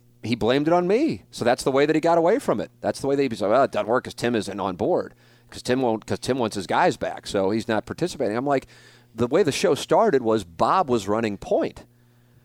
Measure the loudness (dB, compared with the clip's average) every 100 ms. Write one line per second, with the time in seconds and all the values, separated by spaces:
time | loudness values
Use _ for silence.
0 | _ _ -6 -2 0 2 2 2 2 2
1 | 0 -4 -10 -4 0 0 2 2 4 2
2 | 2 4 4 2 0 -2 -4 _ -6 -4
3 | 0 0 0 0 2 4 2 0 0 0
4 | -2 -4 -2 -2 -2 -4 -4 -2 -2 -2
5 | -4 -12 _ _ _ -10 -2 0 0 -2
6 | -4 -4 -2 -2 -2 -4 -2 2 2 0
7 | -6 -8 -4 -2 0 0 -2 -2 -4 -6
8 | -6 -4 -4 -2 -2 -2 -4 -14 -20 -20
9 | _ -4 0 2 2 0 0 0 2 2
10 | 4 2 2 0 -2 -2 2 2 2 0
11 | 0 -2 -2 -6 -2 -2 -2 -6 -20 _
12 | _ _ _ _